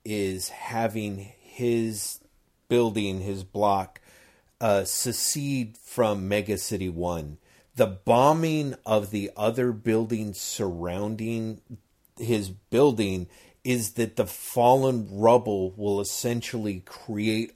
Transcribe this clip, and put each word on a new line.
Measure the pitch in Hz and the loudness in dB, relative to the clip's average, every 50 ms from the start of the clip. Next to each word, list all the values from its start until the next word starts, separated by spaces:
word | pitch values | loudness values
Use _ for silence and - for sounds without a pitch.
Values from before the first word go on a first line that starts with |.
| - | -10
is | 107 107 104 98 95 95 92 - - | -6 -4 -2 -2 -2 -2 -4 -8 -10
having | - - - - 117 113 117 110 107 110 107 104 98 98 98 98 - _ | -10 -10 -10 -6 -4 -2 -2 -2 -2 -4 -6 -6 -6 -8 -12 -16 -20 _
his | _ - - - 123 120 117 117 113 113 107 101 - - - - _ _ _ _ _ _ _ _ _ - | _ -18 -8 -4 0 0 2 2 0 -2 -4 -6 -8 -8 -10 -12 _ _ _ _ _ _ _ _ _ 0
building, | 120 120 117 113 101 110 101 98 95 95 | 2 2 2 2 0 -2 -2 -2 -2 -4
his | 92 101 98 95 | -4 -6 -6 -8
block, | 95 - - 101 107 101 98 95 92 - - - _ - - - - _ _ _ _ _ _ - | -8 -8 -2 0 2 4 4 2 0 -4 -10 -20 _ -20 -20 -20 -20 _ _ _ _ _ _ -2
uh, | 120 110 101 98 90 | 2 4 4 4 2
secede | - - - - 123 113 - - - - 151 143 143 139 131 120 107 113 - | 0 -2 -2 -2 -2 -2 -2 -2 -2 -2 -2 -2 -2 -2 -2 -4 -4 -8 -18
from | - - - 127 113 107 101 98 92 98 | -18 -6 0 2 2 2 2 0 -2 0
Mega | 104 107 95 107 101 | 0 0 0 -2 -2
City | 92 - - 113 92 95 90 | -4 -2 -4 -4 -4 -4 -4
One. | 82 85 87 87 87 82 76 73 76 - _ _ _ _ _ _ - 123 | -4 -4 -4 -2 -2 -4 -6 -10 -12 -16 _ _ _ _ _ _ 0 0
The | 113 | 0
bombing | 98 92 95 - 113 113 123 131 147 156 160 165 160 156 156 143 139 - - - | 0 0 -4 0 2 4 6 6 6 6 4 2 0 0 0 -2 -4 -6 -8 -2
of | 107 110 107 101 95 | 0 2 2 0 0
the | 107 101 98 95 - | -4 -4 -4 -4 -4
other | - 107 113 117 127 123 123 | -2 -2 0 0 2 0 0
buildings | 113 107 - 117 110 110 113 110 120 110 107 101 95 - | 0 0 0 2 2 2 2 0 -2 -4 -4 -6 -8 -8
surrounding | - - - - 104 92 85 85 87 87 87 98 104 107 110 107 110 113 117 113 110 110 107 - _ - 117 - _ _ _ _ _ _ _ - | -10 -8 -6 -4 -4 -4 -4 -4 -4 -4 -4 -4 -4 -4 -6 -4 -4 -4 -4 -4 -4 -6 -8 -12 _ -18 -18 -18 _ _ _ _ _ _ _ -6
his | 117 117 117 107 98 95 | -2 0 0 0 0 -4
building | 95 - _ - 113 123 147 147 117 110 104 98 92 90 87 - - - - - _ _ - | -10 -14 _ 0 4 6 6 6 6 4 0 0 -2 -4 -6 -10 -14 -20 -20 -20 _ _ -2
is | 127 127 120 110 104 | -2 0 0 -2 -4
that | - 123 113 110 - | -2 -2 -2 -2 0
the | - 104 | -2 -2
fallen | 95 - - - - - 123 120 123 131 135 131 131 127 117 104 98 | -2 -4 -12 -10 -4 0 4 6 6 6 6 6 2 0 0 -4 -6
rubble | 98 101 110 113 123 123 - 110 101 95 92 92 95 107 | -2 4 6 8 8 8 6 2 -2 0 -2 -2 -4 -4
will | 101 104 101 101 | -2 0 0 0
essentially | 101 - - - - 120 120 120 - - - 113 107 104 95 90 | -2 -4 -4 -4 -2 -2 -2 -2 -4 -6 -6 -4 -4 -4 -4 -6
create | - - - - - - 110 104 104 110 110 110 113 - - | -8 -14 -20 -16 -10 -8 -4 -2 0 2 2 0 -2 -4 -4